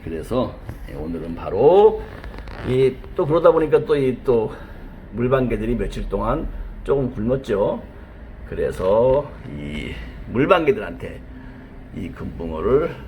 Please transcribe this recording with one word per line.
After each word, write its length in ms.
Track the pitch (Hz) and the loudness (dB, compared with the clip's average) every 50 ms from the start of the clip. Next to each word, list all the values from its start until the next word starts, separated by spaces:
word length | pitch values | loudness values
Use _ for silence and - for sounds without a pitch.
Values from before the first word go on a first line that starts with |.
| - | -10
그래서, 520 | 82 82 80 73 - - 127 120 101 - - - - - - - - | -8 -8 -8 -6 -4 -2 -2 -2 -2 -6 -12 -12 -14 -12 -12 -12 -12
예, 40 | - | -10
오늘은 400 | 71 76 82 85 82 78 82 85 | -10 -8 -6 -6 -6 -6 -8 -8
바로 640 | - - 78 82 98 123 147 180 196 208 220 202 - - - - - - - - - - - - - - - | -8 -6 -4 0 6 8 8 10 10 10 8 6 4 -6 -10 -12 -12 -12 -12 -12 -12 -12 -12 -12 -8 -4 0
이, 260 | 127 131 135 131 131 - - - - | 2 4 4 4 2 0 -12 -10 -2
또 100 | - - | -2 0
그러다 260 | 139 151 165 160 170 | 2 2 8 8 8
보니까 320 | 160 165 160 147 147 147 147 | 8 8 4 4 4 2 4
또 100 | - 156 | 4 2
이, 220 | 143 135 131 123 117 - | 2 2 0 0 -2 0
또 300 | - 123 113 107 107 - - - - - - - - - - - - - | 2 2 2 2 0 -4 -10 -14 -14 -14 -14 -14 -16 -16 -16 -16 -12 -6
물방개들이 640 | 110 120 123 131 135 127 120 113 107 107 113 123 | -2 0 2 4 2 2 2 0 -2 -2 -2 0
며칠 320 | 107 98 95 - 110 101 - | 0 -2 -4 -4 -6 -6 -4
동안 380 | 98 101 101 110 123 156 196 - - - - - - - - | -2 -2 0 0 -2 -2 -2 -6 -8 -8 -10 -10 -10 -12 -2
조금 280 | - 139 135 135 120 | 0 2 2 2 -2
굶었죠. 720 | - - 107 120 127 135 - - 107 98 104 - - - - - - - - - - - - - - - - - | -2 -2 0 0 0 0 0 -2 0 2 2 0 0 -4 -8 -14 -16 -18 -18 -18 -18 -18 -18 -16 -16 -16 -12 -10
그래서 840 | - 87 82 65 - - 87 92 101 110 117 131 131 143 143 - - - - - 71 73 | -4 -2 -2 -2 -2 0 2 4 4 6 6 6 4 2 2 -2 -10 -14 -12 -12 -10 -10
이 360 | 73 73 76 76 64 - - - - - - - - - | -8 -8 -8 -6 -8 -8 -8 -8 -10 -12 -12 -12 -12 -6
물방개들한테 920 | 95 113 143 165 190 180 160 147 131 107 101 87 87 - - 85 80 80 - - - - - - - - - - - - - - - - | 0 0 4 6 4 4 6 4 2 2 0 -8 -10 -10 -10 -12 -12 -12 -16 -16 -16 -16 -16 -16 -16 -16 -18 -18 -18 -18 -16 -14 -12 -10
이 120 | - 85 | -10 -10
금붕어를 880 | - - 90 92 87 - 85 80 80 78 82 107 123 147 165 165 - - - | -10 -8 -10 -10 -8 -8 -8 -6 -6 -2 0 4 4 4 2 0 -4 -8 -12